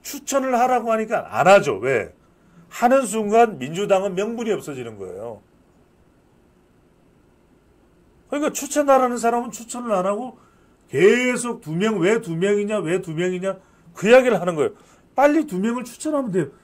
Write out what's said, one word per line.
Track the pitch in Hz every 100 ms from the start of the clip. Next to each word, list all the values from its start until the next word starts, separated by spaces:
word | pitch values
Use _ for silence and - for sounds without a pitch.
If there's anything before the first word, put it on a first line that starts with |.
추천을 | - 285 - 269 262 240
하라고 | 254 247 226
하니까 | 220 220 208 - 110
안 | 156
하죠. | 196 139 98
왜? | 123 120 85 - _ _ _ - -
하는 | - 240 269
순간 | 240 220 208 220 220 160
민주당은 | 127 165 202 190 202
명분이 | 185 220 233 226
없어지는 | 170 - 131 117 104
거예요. | 92 92 117 104 _ _ _ _ _ _ _ _ _ _ _ _ _ _ _ _ _ _ _ _ _ _ _ _ _ _ _ _ _
그러니까 | 294 302
추천하라는 | - 285 294 285 269 247 240
사람은 | 226 233 247
추천을 | - - 247 240
안 | 196 185
하고 | 208 254 - _ _ _ _ _
계속 | 135 190 240 254 247 240 226
두 | 151
명, | 160 220 208
왜 | 180 226
두 | 196 165
명이냐, | 196 208 208 214
왜 | 160 185
두 | 180
명이냐, | 156 180 180 190 190 _ _ -
그 | - 202
이야기를 | 247 254 190
하는 | 175
거예요. | 160 117 - _ _ _ -
빨리 | 294 311 -
두 | 180
명을 | 214 247
추천하면 | 247 - 311 294 254
돼요. | 180 143 -